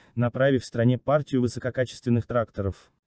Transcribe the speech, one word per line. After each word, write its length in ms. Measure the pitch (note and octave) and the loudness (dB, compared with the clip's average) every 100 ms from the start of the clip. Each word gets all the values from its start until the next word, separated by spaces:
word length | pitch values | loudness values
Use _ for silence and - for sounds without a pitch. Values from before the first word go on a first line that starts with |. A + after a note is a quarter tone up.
| _ | _
направив 480 | A#2 A#2+ C3+ C3+ C3 | -4 -4 2 2 2
в 40 | - | -2
стране 340 | A#2 A#2 B2+ | 2 2 2
партию 420 | - D3+ C#3 C3 | 2 0 2 0
высококачественных 840 | B2 A#2 B2+ C3 B2 - B2 A#2+ - | 0 -2 -6 -4 -4 -4 -2 -2 0
тракторов. 640 | A#2+ A2 - G2 - _ _ | -2 -2 -4 -6 -6 _ _